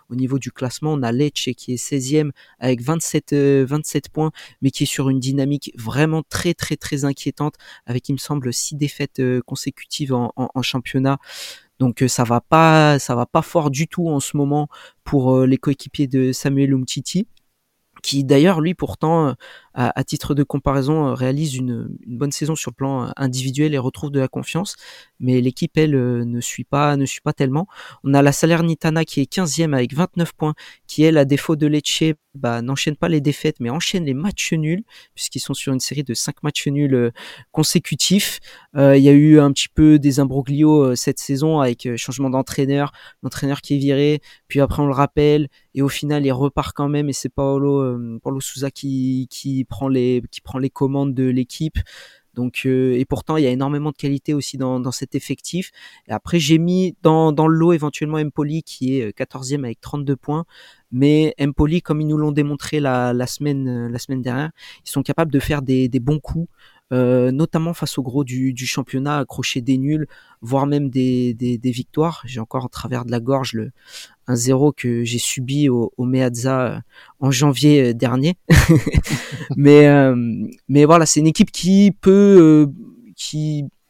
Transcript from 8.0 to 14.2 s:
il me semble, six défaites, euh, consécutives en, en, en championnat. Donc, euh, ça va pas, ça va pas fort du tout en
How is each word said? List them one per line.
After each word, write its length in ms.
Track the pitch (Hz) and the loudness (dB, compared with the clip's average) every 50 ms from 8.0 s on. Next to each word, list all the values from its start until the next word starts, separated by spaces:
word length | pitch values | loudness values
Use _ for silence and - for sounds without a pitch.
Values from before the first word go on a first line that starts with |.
| - - | -4 -4
il 60 | 139 | -6
me 40 | 131 | -6
semble, 340 | - - 147 147 127 123 117 | -6 -6 -6 -6 -4 -4 -6
six 220 | - - - 156 | -6 -6 -8 -6
défaites, 460 | 139 147 143 - - 143 - _ - | -4 -4 -4 -4 -6 -8 -8 _ -2
euh, 200 | 131 127 127 123 - | -2 -2 -2 -2 -4
consécutives 640 | - 139 - - - - - - - - - 151 131 131 | -6 -8 -10 -8 -8 -10 -10 -12 -12 -10 -8 -4 -2 -2
en, 200 | 120 120 117 - | -2 -2 -4 -4
en, 120 | - 127 - - | -6 -6 -6 -4
en 100 | 127 120 | -6 -4
championnat. 560 | - - 131 - - - 135 131 135 139 139 _ - - - - - - - _ _ _ - | -4 -4 -6 -6 -4 -4 -2 0 0 -2 -4 _ -12 -18 -16 -16 -16 -18 -20 _ _ _ -2
Donc, 240 | 131 123 113 - 135 | -2 -2 0 0 0
euh, 60 | 123 | 0
ça 160 | - - 123 | 0 0 0
va 160 | 113 120 120 | 0 0 -2
pas, 580 | - - 160 160 165 160 160 156 151 151 147 135 | 0 2 4 4 6 6 6 6 6 4 4 2
ça 160 | - - 127 | 0 -2 -2
va 120 | 120 120 | -2 -2
pas 160 | - - 160 151 | 0 0 -2 -2
fort 280 | - - 170 147 143 | 0 0 0 0 0
du 160 | 135 131 165 | 0 -2 -4
tout 220 | - - - 170 165 | -4 -4 -4 -2 -2
en 120 | 151 139 | -2 -2